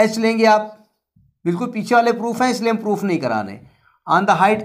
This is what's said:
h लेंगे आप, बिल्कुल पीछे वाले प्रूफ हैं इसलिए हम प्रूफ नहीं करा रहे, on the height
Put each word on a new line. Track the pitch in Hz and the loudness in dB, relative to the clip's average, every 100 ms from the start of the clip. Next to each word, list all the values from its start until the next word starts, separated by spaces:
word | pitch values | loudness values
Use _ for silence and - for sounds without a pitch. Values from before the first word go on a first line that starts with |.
h | 220 220 | 0 0
लेंगे | 220 226 220 | -2 2 4
आप, | 214 214 - _ _ _ _ _ _ | 2 0 -14 _ _ _ _ _ _
बिल्कुल | 170 175 247 | -4 -4 -4
पीछे | 220 - | -6 0
वाले | 240 233 | 2 2
प्रूफ | 233 233 233 | 0 -4 -2
हैं | 254 | -2
इसलिए | 196 226 | 0 -2
हम | 226 | -2
प्रूफ | 214 190 | -2 -2
नहीं | 196 156 | -2 -2
करा | 127 107 | -2 -4
रहे, | 98 101 - _ _ _ 170 | -6 -12 -20 _ _ _ -2
on | 170 202 | 0 2
the | 170 | 4
height | 202 214 | 4 2